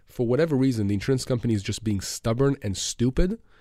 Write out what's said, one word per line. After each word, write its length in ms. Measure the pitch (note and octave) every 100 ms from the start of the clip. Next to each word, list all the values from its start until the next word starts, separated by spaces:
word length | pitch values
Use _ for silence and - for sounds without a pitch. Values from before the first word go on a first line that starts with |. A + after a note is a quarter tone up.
for 220 | _ - A#2
whatever 280 | B2+ E3
reason, 340 | C3+ C3+ A2+ G2+
the 60 |
insurance 300 | G2+ - C3
company 300 | - B2 B2
is 80 | G#2+
just 200 | F#2+ G#2+
being 200 | A2 G2+
stubborn 560 | - - A#2 A2+ C#3 C#3
and 160 | G2+ F#2
stupid, 600 | - - A#2+ C3 F#3 A3+ _ _